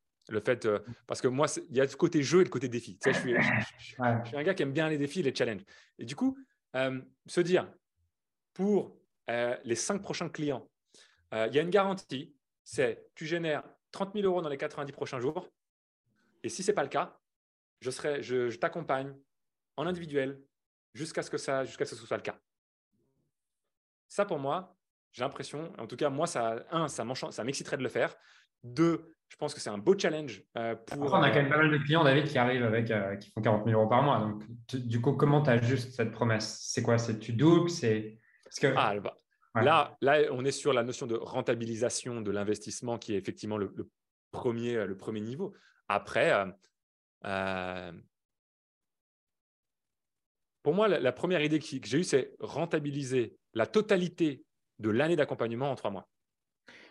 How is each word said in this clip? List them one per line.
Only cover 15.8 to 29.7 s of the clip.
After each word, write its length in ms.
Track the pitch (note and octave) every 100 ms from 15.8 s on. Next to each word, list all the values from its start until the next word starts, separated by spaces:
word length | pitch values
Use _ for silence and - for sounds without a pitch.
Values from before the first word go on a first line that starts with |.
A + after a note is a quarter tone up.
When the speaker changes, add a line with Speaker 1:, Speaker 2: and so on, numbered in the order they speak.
| _ _ _ _ _ _
Speaker 1:
Et 60 | A2+
si 140 | -
ce 80 | F#3+
n'est 40 | G3+
pas 80 |
le 60 | C3+
cas, 300 | C#3+ F3+ - _ _ _ _ _ _
je 100 | C3
serai, 320 | - D3+ C#3+
je, 280 | A#2+ B2 A#2+
je 100 | A#2
t'accompagne 560 | E3 E3+ D#3+ C3+ C#3 C#3 _ _ _ _ _ -
en 100 | E3
individuel 540 | F3 E3 C#3+ C3+ C#3 - _ _ _ _
jusqu'à 300 | B2+ D#3 E3+
ce 60 | D#3+
que 80 | D3
ça, 280 | - C3+ C3
jusqu'à 200 | - C#3
ce 60 |
que 100 | A#2
ce 40 | A#2
soit 120 | A2
le 60 |
cas. 160 | G#2+ - _ _ _ _ _ _ _ C#3 _ _ _ _ _ _ _ _ _
Ça, 180 | - G3+
pour 140 | D#3
moi, 380 | C#3 E3+ F#3+ _ _ _ _
j'ai 100 | -
l'impression, 500 | C3 - C3 C#3+ E3 -
en 100 | A2+
tout 100 | B2+
cas, 120 | D3
moi, 180 | C3+ D3
ça, 360 | B2+ A2+ A2+ -
un, 160 | E3 D3+
ça 160 | -
m'enchan-, 280 | A#2 B2+ D#3
ça 120 | -
m'exciterait 340 | A2+ C3+ - C3+
de 60 |
le 60 | B2
faire. 260 | A#2 D#3+ - _ _ _ _
Deux, 520 | A#2+ B2 E3+ D#3+ - _ _
je 80 | -
pense 160 | D3
que 80 | -
c'est 80 |
un 80 | B2